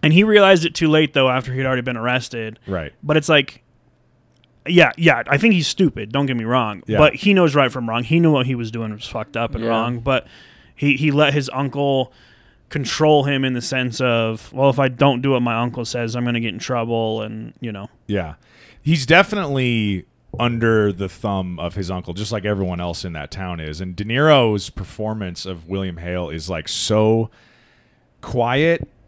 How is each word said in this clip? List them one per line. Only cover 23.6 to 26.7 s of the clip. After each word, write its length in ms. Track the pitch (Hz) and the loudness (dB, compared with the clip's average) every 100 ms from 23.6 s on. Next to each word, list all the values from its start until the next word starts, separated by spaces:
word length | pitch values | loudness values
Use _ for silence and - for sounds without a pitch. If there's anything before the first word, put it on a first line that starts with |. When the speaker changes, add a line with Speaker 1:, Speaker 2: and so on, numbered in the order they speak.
| 76 78 | -8 -8
Speaker 2:
And 160 | 92 87 | -10 -8
De 80 | |
Niro's 640 | 104 120 151 147 117 104 - | -4 2 6 6 6 2 -4
performance 800 | - 95 - 107 110 95 87 95 | -12 -14 -8 -6 -6 -8 -10 -10
of 200 | 90 82 | -12 -6
William 280 | 95 95 85 | -6 -6 -8
Hale 320 | 87 90 85 | -6 -6 -6
is, 220 | 80 80 | -8 -6
like, 180 | 85 | -8
so 640 | 78 | -6